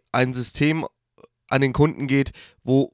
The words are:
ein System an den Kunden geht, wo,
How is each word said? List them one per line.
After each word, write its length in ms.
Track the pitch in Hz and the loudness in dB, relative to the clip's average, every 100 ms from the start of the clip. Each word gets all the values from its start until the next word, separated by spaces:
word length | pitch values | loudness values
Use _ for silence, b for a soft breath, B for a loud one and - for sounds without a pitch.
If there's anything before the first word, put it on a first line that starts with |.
| - | -4
ein 220 | 127 127 | -2 -2
System 520 | 123 117 - 147 160 - - _ _ - _ _ | -2 -8 -2 0 0 -6 -12 _ _ -20 _ _
an 140 | 135 | 0
den 100 | 135 | 0
Kunden 340 | 123 151 - 139 | 2 2 0 -2
geht, 260 | 139 135 B B B | 0 -2 B B B
wo, 300 | 120 135 - | 0 0 0